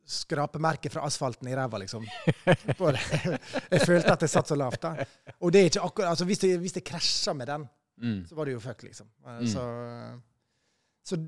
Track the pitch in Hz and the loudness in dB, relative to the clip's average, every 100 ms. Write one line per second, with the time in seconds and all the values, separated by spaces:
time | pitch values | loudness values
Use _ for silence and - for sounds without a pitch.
0 | - - - 147 147 151 160 160 143 160 | -10 -8 -4 -2 -2 0 0 0 -4 -4
1 | 143 - 135 113 127 131 131 110 98 117 | -4 -2 -4 -4 -6 -2 -2 -4 -6 -8
2 | 113 - 605 - - 170 220 226 175 127 | -10 -6 0 2 4 4 2 0 2 2
3 | - 151 185 147 - - - 175 - 175 | 0 -2 -2 -4 -4 -8 2 4 6 6
4 | 160 180 160 175 156 143 131 - 165 156 | 6 4 4 2 2 0 0 -2 -6 -6
5 | 135 - - - 175 185 180 202 170 - | -8 -10 -20 -4 4 8 8 4 -2 -2
6 | 185 165 180 196 190 180 180 - - 170 | 0 0 0 2 2 2 0 -8 -8 -2
7 | - - - 156 120 147 135 _ _ - | 0 0 0 -2 -4 -6 -8 _ _ -6
8 | 120 110 87 156 147 123 107 113 104 - | -2 -2 -4 -6 -4 -4 -6 -12 -14 -18
9 | 110 _ 131 117 120 196 123 117 120 120 | -20 _ -16 -4 -2 -2 -4 -6 -10 -12
10 | 117 120 117 _ _ _ _ _ _ _ | -14 -16 -20 _ _ _ _ _ _ _
11 | - 180 | -6 -6